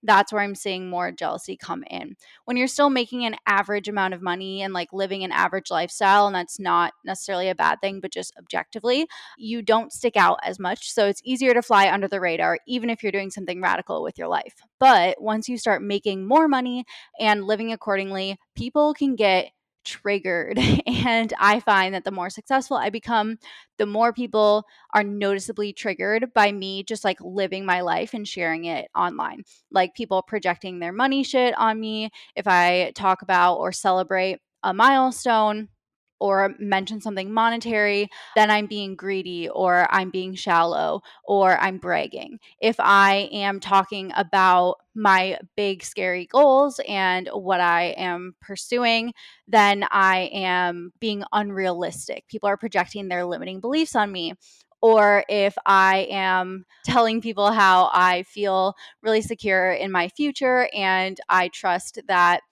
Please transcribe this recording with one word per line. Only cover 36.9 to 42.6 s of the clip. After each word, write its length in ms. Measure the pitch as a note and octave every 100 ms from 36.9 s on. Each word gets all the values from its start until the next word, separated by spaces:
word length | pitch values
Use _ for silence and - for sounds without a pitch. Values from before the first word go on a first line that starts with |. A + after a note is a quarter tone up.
| G#3+
something 320 | G#3+ G3 F#3+
monetary, 760 | A3 A3+ A#3 A#3 G#3+ G#3 G3+ G#3 - - -
then 140 | G#3+
I'm 160 | G#3+ G#3
being 300 | G#3 G3 F#3+
greedy 520 | F#3+ F#3+ F#3 F3 E3
or 380 | - F#3 F3+ F3
I'm 200 | F#3+ F#3
being 240 | F#3 F#3
shallow 680 | F#3 - E3+ E3+ D#3 D#3+ D#3+ - -
or 340 | - G3+ F#3+ F3+
I'm 200 | F#3+ F#3
bragging. 600 | F3+ E3 D3 - - A3+ _ _